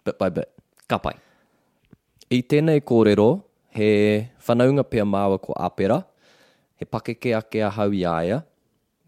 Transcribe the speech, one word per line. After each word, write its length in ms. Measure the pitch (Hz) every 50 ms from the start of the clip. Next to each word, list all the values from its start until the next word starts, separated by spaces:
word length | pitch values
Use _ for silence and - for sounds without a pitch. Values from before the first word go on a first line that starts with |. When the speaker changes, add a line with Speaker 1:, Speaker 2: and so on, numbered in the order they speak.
| -
Speaker 1:
bit 140 | 104 - -
by 100 | 98 92
bit. 220 | 78 80 - - _ _ _ _ _ _ _ -
Speaker 2:
Ka 100 | 123 -
pai. 160 | - - - - _ _ _ _ _ _ _ _ _ _ _ _ _ _ - _ _ _ _ _ - -
Speaker 1:
I 120 | 127 123
tēnei 380 | - - 151 147 156 160 151 147
kōrero, 600 | - - 120 113 107 104 101 101 104 117 170 202 - _ _ _ _ _
he 580 | - 113 107 107 104 104 104 107 104 107 113 123 - _ -
whanaunga 380 | - 117 117 123 131 139 139 123
pea 200 | - 131 110 104
māua 360 | 104 98 98 101 98 98 95
ko 140 | - - -
Āpera. 480 | - 87 90 - - 95 98 123 185 - _ _ _ _ _ _ _ _ _ _ _ _ _ _
He 80 | _ -
pakeke 520 | - - 113 - 123 117 - - 123 113 110
ake 220 | - _ - 110
ahau 300 | 107 101 101 110 104 101 101
i 80 | 95
aia. 420 | 87 85 82 82 85 90 113 156 - _ _ _ _ _ _ _ _ _ _ _ _